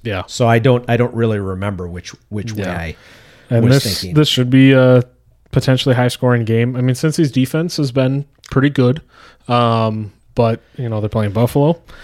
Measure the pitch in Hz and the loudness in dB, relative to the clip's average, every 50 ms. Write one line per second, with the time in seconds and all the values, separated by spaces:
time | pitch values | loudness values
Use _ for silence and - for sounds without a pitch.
0 | - 117 98 92 - - - - 123 117 117 117 113 135 123 120 120 - 120 113 | -10 -8 -6 -6 -8 -8 -4 0 2 2 4 4 4 2 2 2 0 -2 -2 0
1 | 120 123 - 113 117 113 110 101 98 95 92 92 101 104 98 87 90 85 87 87 | 0 -2 -2 -2 -2 -2 -2 -2 -4 -6 -6 -6 -6 -6 -6 -6 -8 -10 -12 -14
2 | - - - - _ _ 104 104 98 113 107 104 95 92 87 85 82 80 76 - | -14 -16 -20 -20 _ _ -10 -10 -8 -8 -8 -8 -6 -6 -6 -8 -8 -10 -12 -14
3 | - - - - - - - - _ - 120 117 117 123 135 139 - 107 90 - | -20 -20 -20 -20 -20 -20 -20 -20 _ -2 0 2 4 4 4 2 2 -2 -4 -6
4 | 95 90 160 151 151 - - 127 127 123 131 131 135 135 135 131 127 127 127 127 | -6 -2 0 2 2 2 0 0 0 2 4 6 6 6 6 6 6 6 4 4
5 | 120 - _ _ _ _ _ _ _ _ - 131 - 139 131 123 - 143 123 127 | 2 0 _ _ _ _ _ _ _ _ -4 -2 0 0 0 0 0 0 0 2
6 | 123 123 - - 127 123 123 120 113 107 113 113 120 123 127 127 127 127 127 - | 0 -2 -2 -2 0 0 0 0 0 0 0 0 0 -2 -2 -2 -2 -2 0 0
7 | - 156 147 - 165 131 - 131 131 - - 160 170 175 - - 147 127 120 139 | -2 -2 0 0 0 0 0 0 -2 0 -2 -4 -4 -4 -4 -4 -4 -2 0 0
8 | 131 131 139 139 143 - _ _ - - - 135 135 143 139 - 123 123 135 156 | 0 0 0 -2 -6 -8 _ _ -16 -4 0 0 2 2 2 2 2 2 0 -2
9 | - _ _ - - - - _ _ - 120 120 120 117 113 113 113 110 110 110 | -6 _ _ -20 -20 -20 -20 _ _ -2 0 2 2 2 2 0 0 -2 -4 -6
10 | 104 98 - _ _ _ _ 123 117 113 113 - - _ _ - 127 113 110 107 | -8 -12 -14 _ _ _ _ 0 0 0 -2 -4 -8 _ _ -10 -8 -6 -4 -4
11 | 104 104 - 113 107 101 95 117 120 120 - 143 143 156 170 - _ - - - | -4 -4 -2 -2 -2 -2 0 0 -2 0 0 0 0 0 0 -2 _ -18 -20 -20